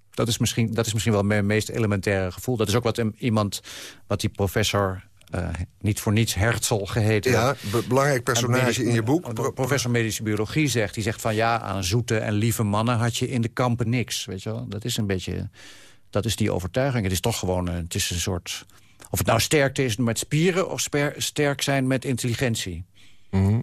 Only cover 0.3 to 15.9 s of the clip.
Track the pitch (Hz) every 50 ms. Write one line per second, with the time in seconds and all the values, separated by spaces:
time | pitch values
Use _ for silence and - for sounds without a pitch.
0.3 | 110 - 117 107 - - 117 110 110 104 110 - - 113 - 117 107 101 98 101
1.3 | 107 104 98 101 107 110 107 - - - 113 104 104 98 90 110 101 95 95 92
2.3 | - - - - 127 107 113 98 101 123 120 117 110 - 117 107 104 - - 127
3.3 | 110 107 104 101 - - - - - - - - - - - - 101 - - 104
4.3 | - - 101 95 - 113 104 - - 101 101 95 95 95 - - - - - -
5.3 | - 87 87 85 82 82 85 - - - - 104 104 - - 113 101 110 117 101
6.3 | - 90 95 117 113 107 - - 117 101 98 104 - 120 104 107 110 107 98 -
7.3 | - - 117 131 139 - - 104 101 117 98 95 120 135 139 143 143 123 120 135
8.3 | 123 117 120 120 120 127 127 123 113 131 123 113 120 117 107 117 143 175 175 123
9.3 | 113 117 131 139 - - 131 123 143 131 - 123 120 120 113 110 101 - 113 110
10.3 | 107 101 107 104 - 156 156 139 110 120 107 95 - - 101 113 104 - - 117
11.3 | 107 107 113 117 117 113 110 104 98 98 95 87 98 120 117 - 117 110 117 113
12.3 | 107 104 107 117 110 - 113 101 101 104 110 120 123 110 117 117 113 - 131 117
13.3 | 139 120 113 113 - - 127 123 120 117 123 110 120 127 110 - - - - -
14.3 | 92 95 - 113 110 117 123 110 101 104 - 123 117 - 110 98 98 92 - -
15.3 | 92 90 92 92 - - - - - - - -